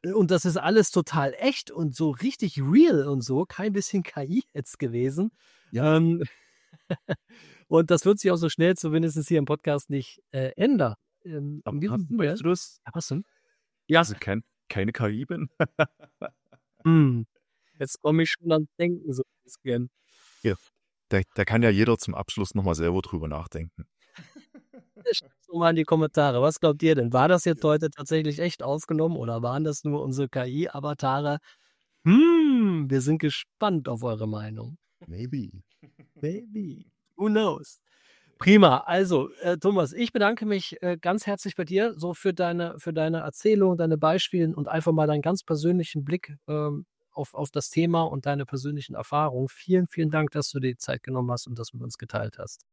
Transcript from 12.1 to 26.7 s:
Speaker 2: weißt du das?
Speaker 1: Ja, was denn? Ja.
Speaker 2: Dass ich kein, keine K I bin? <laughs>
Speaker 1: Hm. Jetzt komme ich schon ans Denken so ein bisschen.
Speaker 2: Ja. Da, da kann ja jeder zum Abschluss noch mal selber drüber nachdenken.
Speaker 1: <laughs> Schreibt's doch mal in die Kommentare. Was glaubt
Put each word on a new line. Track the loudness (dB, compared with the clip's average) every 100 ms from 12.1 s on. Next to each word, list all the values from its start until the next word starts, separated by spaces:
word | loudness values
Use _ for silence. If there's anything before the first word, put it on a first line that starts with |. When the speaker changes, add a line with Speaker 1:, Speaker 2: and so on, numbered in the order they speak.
| -2 -2
Speaker 2:
weißt | -2
du | -2
das? | -2 -4 -18 -12
Speaker 1:
Ja, |
was | -10 -6
denn? | -6 -8 _ _ _ _ _ _
Ja. | 2
Speaker 2:
Dass | 2
ich | -2
kein, | -4 -6 -6 _ _
keine | -4 -4
K | -2 -4
I | -4
bin? | -6 -8 -8 _
<laughs> | -4 -2 -4 _ -20 _ -14 _ _ _ _ _
Speaker 1:
Hm. | 4 6 6 2 -6 _ _ _ _ _
Jetzt | -10 -4
komme | 0 2
ich | 0
schon | -2 0
ans | 0 0 _
Denken | -2 -2 -6
so | -6
ein | -8 _
bisschen. | _ -14 -4 -4 -4 _ _ _ -20 _
Speaker 2:
Ja. | -2 -2 _ _ _ _ _
Da, | -2 -2
da | -2
kann | 0 2
ja | 4
jeder | 4 4 2
zum | -2
Abschluss | -8 -8 -6 -4
noch | -2
mal | -2
selber | 0 0 0
drüber | -4 -8 -6
nachdenken. | -8 -10 -10 -12 -14 -20 _ _
Speaker 1:
<laughs> | -20 -20 -20 _ -20 _ -20 _ _ -4
Schreibt's | -4 -6 _ _
doch | 2
mal | 2
in | 4
die |
Kommentare. | 2 2 2 4 4 4
Was | 2 4
glaubt | 2